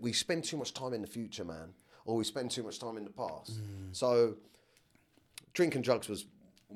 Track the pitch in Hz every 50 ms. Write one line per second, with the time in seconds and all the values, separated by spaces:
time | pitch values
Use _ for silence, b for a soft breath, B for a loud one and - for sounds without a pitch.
0 | 110 120 110 - - - 175 165 156 - 170 147 127 - - - 131 131 123 110
1 | 101 - - 117 113 - - - 90 85 80 80 80 87 92 _ b b b b
2 | b b 113 117 107 - - 139 123 120 - 127 113 104 101 - 123 117 113 110
3 | 104 101 - - 117 87 78 73 - - 113 110 107 101 101 95 95 92 92 -
4 | 135 123 123 120 117 110 107 - b b b b b b b b b b b b
5 | b b _ _ _ _ _ - - _ - - 175 160 - 131 117 123 120 107
6 | - - 104 92 - - - _ - - _ _ _ - 104